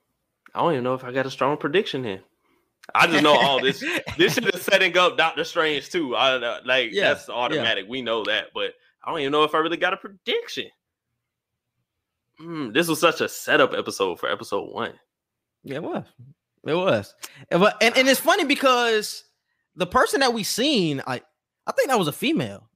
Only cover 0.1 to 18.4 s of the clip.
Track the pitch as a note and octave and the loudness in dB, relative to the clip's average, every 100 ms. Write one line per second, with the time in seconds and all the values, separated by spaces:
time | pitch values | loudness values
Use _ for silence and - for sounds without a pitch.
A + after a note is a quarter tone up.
0.1 | _ _ _ _ - D3+ D3 B2 B2+ B2 | _ _ _ _ -2 0 0 -2 -4 -4
1.1 | C3 C3 - C3+ D3 D#3 F3 G3+ C#3 B2 | -4 -4 -2 -2 0 -2 -2 -2 -4 -6
2.1 | F#2+ - _ _ _ _ _ - - E3+ | -8 -12 _ _ _ _ _ -4 2 4
3.1 | D#3 D3+ C#3 C3+ C3 C3 C3+ C#4+ F4 - | 4 6 6 4 2 0 -2 -4 -6 -6
4.1 | - E3+ - G#3+ F3+ - G3 F#3 F3+ F3+ | 0 2 2 -2 -4 2 2 4 4 4
5.1 | D3+ D#3+ D3 E3 F3 D#3 C#3+ B2+ F#3 C#3+ | 4 0 0 -4 -2 0 -2 -4 -4 -2
6.1 | A2+ C3 C3 A#2+ F#2+ A#2+ C3 A#2 G3 D#3+ | 2 2 2 -2 -4 0 0 0 0 0
7.1 | D3 - A2 B2 D3+ A#2 G#2 G2 C3 A#2+ | 0 -4 -4 -2 0 0 -2 -4 -8 -4
8.1 | A2+ G2+ G#2+ - G#2+ G2 - _ _ - | -2 -2 -2 -4 -6 -6 -8 _ _ -8
9.1 | D#3+ C3+ D3 - D#3+ D#3+ E3 F3+ F#3 A3 | -6 -2 2 2 2 0 -2 -2 -4 -8
10.1 | G3 - A4+ - - G#2+ _ _ _ _ | -12 -6 -6 -6 -10 -10 _ _ _ _
11.1 | _ _ _ _ _ _ _ _ _ _ | _ _ _ _ _ _ _ _ _ _
12.1 | _ _ _ E3 E3 C3 A#2 E3+ D#3 E3 | _ _ _ -12 -8 -2 0 0 2 2
13.1 | D#3 A2+ - - D3+ C3+ F#2 A2 - F#2+ | 2 -2 -4 0 2 2 0 -6 -2 -2
14.1 | E2 B1+ - - G2+ - - A2+ - _ | -2 -4 -4 -4 -6 -6 -8 -8 -10 _
15.1 | _ _ _ _ _ - C3+ A3 D#4+ - | _ _ _ _ _ -12 -8 -6 -8 -10
16.1 | - B2+ _ _ _ - D#3+ F#3 A#2 G2+ | -16 -20 _ _ _ -6 -2 0 0 -2
17.1 | _ - - - E3 G3 - A3+ B3 B3+ | _ -20 -20 -2 2 4 4 2 4 4
18.1 | C4 C#4+ G4 | 4 4 2